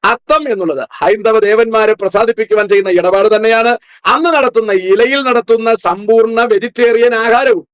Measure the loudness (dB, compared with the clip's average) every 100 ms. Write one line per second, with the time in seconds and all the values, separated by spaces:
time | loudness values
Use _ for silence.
0 | -2 -4 _ -2 -2 -6 -4 -6 -8 -4
1 | -2 0 2 2 2 2 2 2 0 0
2 | -2 -2 -2 -2 -2 0 2 0 2 0
3 | 0 2 2 2 0 0 0 -2 _ -10
4 | -4 -2 0 0 0 -2 -2 -2 0 0
5 | 2 0 -2 -2 0 -2 0 -2 -2 -6
6 | 0 2 2 0 0 0 -2 -2 0 2
7 | 0 0 0 0 2 -2 -4